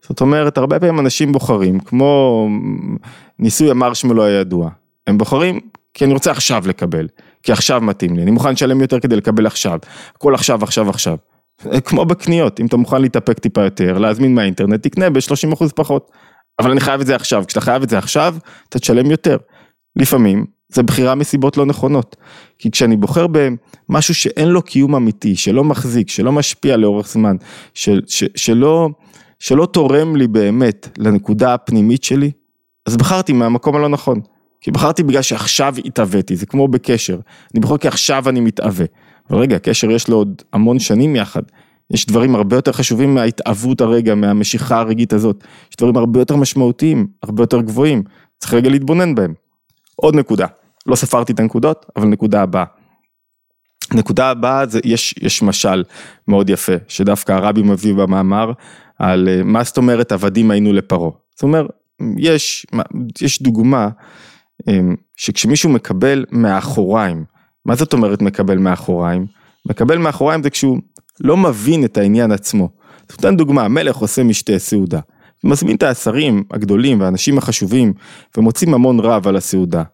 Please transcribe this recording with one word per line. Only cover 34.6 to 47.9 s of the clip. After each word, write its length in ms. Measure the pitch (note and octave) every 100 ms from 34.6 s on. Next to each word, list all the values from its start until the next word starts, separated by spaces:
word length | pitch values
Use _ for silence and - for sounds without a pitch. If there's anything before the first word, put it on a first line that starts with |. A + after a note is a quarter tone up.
כי 100 | -
בחרתי 320 | D3 D3+ -
בגלל 200 | D3+ C3+
שעכשיו 520 | C3+ G#2+ G2+ - C#3 B2+
התאוויתי, 520 | - - G#2 G2 F#2 F2+
זה 100 | G2
כמו 220 | C3+ C#3
בקשר. 500 | B2 - A#2 - F2+ - - _
אני 60 | A2+
בוחר 160 | A2+ D3
כי 120 | D3
עכשיו 400 | - - C3+ C3
אני 120 | B2+
מתאווה. 460 | A2+ - G#2+ F#2 E2+ _ _ _ _
אבל 80 | G2
רגע, 180 | C3 F#2
הקשר 340 | - G#2+ A2
יש 180 | A2+ -
לו 80 | A2+
עוד 260 | G2+ F#2+ -
המון 260 | G2 A2 B2+
שנים 380 | - G#2+ D3 C3+
יחד. 260 | G2 - - _ _ _ _
יש 160 | - -
דברים 280 | A2 C3
הרבה 220 | A#2 G2+ B2
יותר 160 | C3+
חשובים 420 | B2+ C3 A2+ C#3
מההתאהבות 640 | C3+ A#2 A#2 - G2+ B2 C3
הרגע, 340 | A2+ A#2 A2+
מהמשיכה 640 | G#2 G#2 G#2 G#2 A2+ C3+ A#2
הרגעית 340 | A2+ A2+ A#2
הזאת. 320 | G#2+ A2 G2+ - - _
יש 60 | -
דברים 200 | A#2+ A#2+
הרבה 240 | A#2 B2
יותר 160 | B2 C#3+
משמעותיים, 720 | C3+ C3+ B2+ A#2+ D#3 D3 G2+ -
הרבה 200 | - G#2+
יותר 180 | A#2 B2
גבוהים. 420 | A2+ A2 D3+